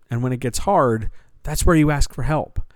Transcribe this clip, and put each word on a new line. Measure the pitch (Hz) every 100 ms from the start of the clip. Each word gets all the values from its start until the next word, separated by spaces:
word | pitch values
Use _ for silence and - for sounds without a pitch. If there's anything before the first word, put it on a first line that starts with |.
| -
And | 120
when | 127
it | 123
gets | 123 -
hard, | - 190 131 110 107 - - -
that's | - 151 185
where | 160
you | 151
ask | 143 -
for | -
help. | 123 151 - - -